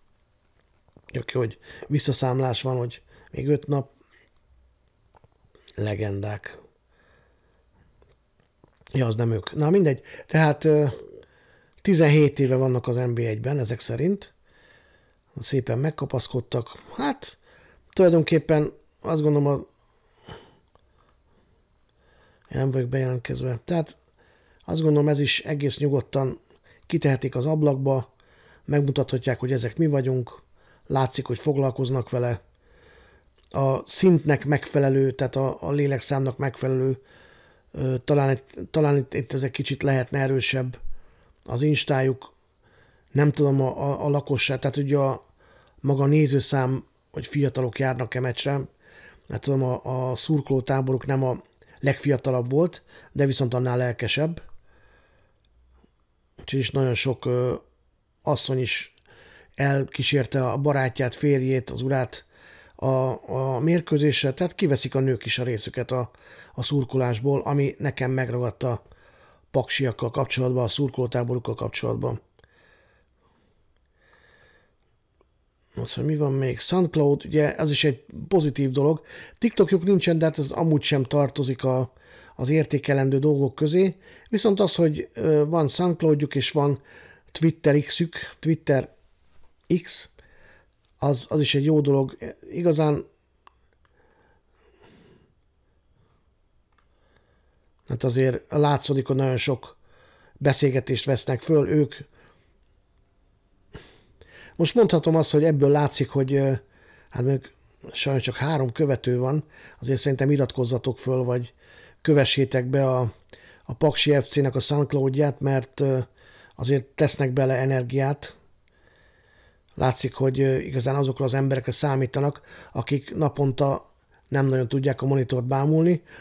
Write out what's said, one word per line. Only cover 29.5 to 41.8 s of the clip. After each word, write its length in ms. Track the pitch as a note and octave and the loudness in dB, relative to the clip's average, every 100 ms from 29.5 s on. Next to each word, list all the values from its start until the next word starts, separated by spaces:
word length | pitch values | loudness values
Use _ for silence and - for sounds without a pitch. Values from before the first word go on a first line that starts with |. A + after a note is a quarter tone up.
ezek 260 | C3 A#2 - | -2 -2 0
mi 100 | D#3+ | 0
vagyunk, 540 | C#3 B2+ C3 A#2 - _ _ _ _ | 2 0 -2 -4 -12 _ _ _ _
látszik, 400 | - C3+ B2+ - | -4 -2 0 -2
hogy 140 | B2+ A#2+ | -4 -4
foglalkoznak 680 | D#3 C#3 C3+ B2 B2 C3 A2 | -2 0 0 -2 -2 -2 -2
vele. 320 | B2+ B2 A#2+ _ _ _ _ - - _ _ _ _ _ | -2 -2 -4 _ _ _ _ -20 -20 _ _ _ _ _
A 360 | - C3+ C3 | -2 0 0
szintnek 600 | - - F#3+ E3 D3+ C#3 | -2 4 6 6 4 0
megfelelő, 680 | C#3 C#3+ - D3 C#3 C3+ C3+ | 2 -2 0 0 2 2 2
tehát 240 | B2+ B2+ | 0 -4
a, 220 | C3+ C3+ C#3+ | -2 -2 -4
a 100 | E2 | -4
lélekszámnak 640 | C#3+ C#3 C3+ - C3+ C3+ C3 | 0 0 -2 -2 -2 -2 -2
megfelelő, 640 | C#3 - C3 C3 C3 B2+ _ - - - _ _ _ | -6 -4 -2 0 0 -2 _ -20 -20 -20 _ _ _
ö, 240 | - C3 B2+ | -6 -4 -2
talán 320 | - C#3+ C3+ | 0 2 2
egy, 140 | B2 - - - | 0 -6 -16 -4
talán 260 | D#3+ D3 C#3+ | 0 2 2
itt, 160 | B2 | 0
itt 200 | - A#2+ | -6 -6
ez 100 | C3+ | -4
egy 80 | C3 | -4
kicsit 320 | - B2 C3+ | -4 -6 -2
lehetne 360 | C#3 C3+ B2+ C#3+ | 0 0 -2 -2
erősebb 600 | C3+ C3+ - C3 B2+ - - - - _ _ _ | 0 0 0 -2 -4 -6 -6 -6 -10 _ _ _
az 180 | - A#2+ | -8 -2
instájuk. 720 | D3+ C#3+ | 2 2